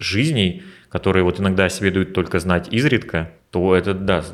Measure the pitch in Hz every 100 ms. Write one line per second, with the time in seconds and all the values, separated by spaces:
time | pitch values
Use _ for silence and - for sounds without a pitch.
0 | - 98 151 135 92 87 - - _ -
1 | 95 92 90 90 98 95 92 - 98 95
2 | 92 - 85 90 90 87 - 113 143 117
3 | - 82 80 - _ 90 92 92 98 95
4 | 95 90 -